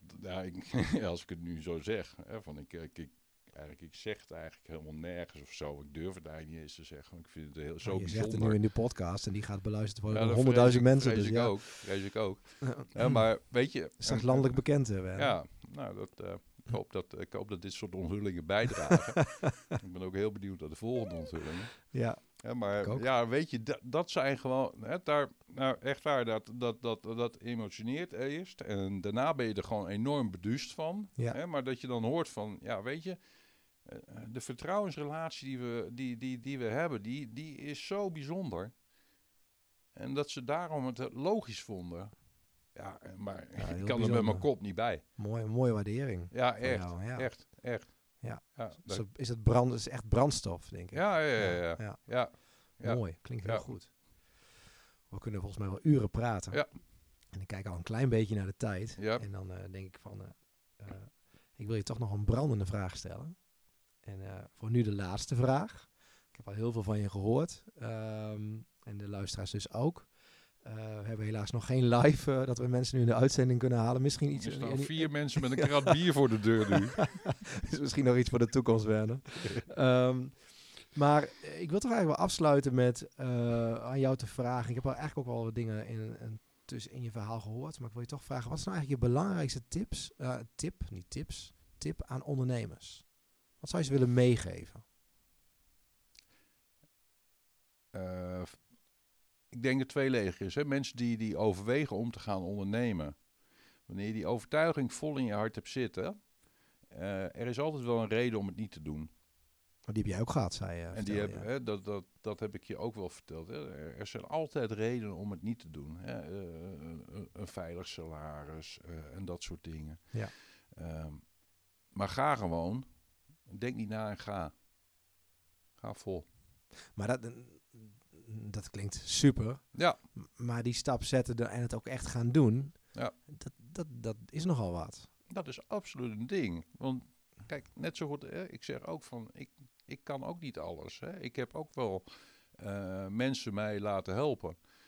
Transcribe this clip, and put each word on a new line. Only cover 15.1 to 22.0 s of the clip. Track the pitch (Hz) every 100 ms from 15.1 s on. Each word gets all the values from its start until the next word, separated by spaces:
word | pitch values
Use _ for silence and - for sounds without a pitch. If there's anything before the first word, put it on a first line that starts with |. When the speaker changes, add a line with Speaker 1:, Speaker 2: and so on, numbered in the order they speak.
| 95 143
Speaker 1:
ja, | 90 69 - -
nou, | 139 120 98
dat, | - -
eh, | 92 92 - - -
ik |
hoop | 113 98
dat, | 98 - -
ik | 92
hoop | 98 101
dat | 95
dit | 98
soort | - 101 92
onthullingen | 85 101 101 87 78
bijdragen. | 101 123 - 76 165 - - 147 - -
Speaker 2:
<laughs> | - - 117
Speaker 1:
Ik | 95
ben | 90
ook | 92
heel | 95 107
benieuwd | 101 98 92
naar | 76
de | 78
volgende | 113 123 104 85
onthullingen. | 78 82 76 87 113 - _
Speaker 2:
Ja, | 131